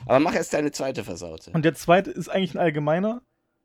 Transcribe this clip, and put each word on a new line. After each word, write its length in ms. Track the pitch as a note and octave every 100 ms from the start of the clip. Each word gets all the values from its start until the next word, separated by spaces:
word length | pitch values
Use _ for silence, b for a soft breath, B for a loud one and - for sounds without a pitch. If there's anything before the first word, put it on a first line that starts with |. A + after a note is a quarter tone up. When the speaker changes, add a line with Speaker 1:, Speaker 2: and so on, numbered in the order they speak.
| B2+
Speaker 1:
Aber 120 | B2+
mach 160 | D#3
erst 180 | A3+ F3
deine 200 | D#3 D3
zweite 320 | - C3+ A#2+
Versaute. 480 | G#2 E2+ F2 D#2+ -
Speaker 2:
Und 120 | E3
der 100 | D#3
zweite 360 | - - F3 G3
ist 180 | - E3
eigentlich 260 | F#3+ F#3+
ein 40 | -
allgemeiner, 640 | F3 D3+ D3 D#3+ G#3 A#3+ - _ _ _